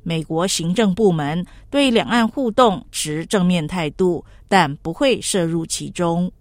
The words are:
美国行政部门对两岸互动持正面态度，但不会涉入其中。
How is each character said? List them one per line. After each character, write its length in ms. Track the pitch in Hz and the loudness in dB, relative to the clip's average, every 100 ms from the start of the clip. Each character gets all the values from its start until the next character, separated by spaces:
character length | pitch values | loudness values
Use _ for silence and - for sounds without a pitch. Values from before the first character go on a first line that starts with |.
美 220 | 175 165 | -6 -6
国 240 | 151 160 190 | -4 -2 -2
行 260 | - 165 | -2 -2
政 220 | 196 214 180 | 2 2 2
部 160 | 208 | 2
门 340 | 165 143 127 - - - | 2 -2 -6 -8 -14 -6
对 220 | 285 277 | 0 2
两 160 | 226 - | 2 2
岸 200 | 240 226 | 2 0
互 220 | 285 247 | 0 -2
动 340 | 208 240 180 - | 4 4 2 -6
持 320 | - 151 151 165 | -8 -6 -6 -2
正 180 | 208 180 | 0 2
面 220 | 180 151 | 2 -2
态 240 | 185 156 | -4 -4
度， 340 | - 185 165 - - - | 0 0 0 -6 -14 0
但 260 | 196 151 147 | 2 2 0
不 140 | 165 | -8
会 300 | 165 277 226 | 0 0 0
涉 240 | - 196 165 | -2 -2 0
入 180 | 165 | -2
其 240 | 165 - 147 | -4 -8 -8
中。 400 | - 170 170 180 - | -4 -2 0 -2 -6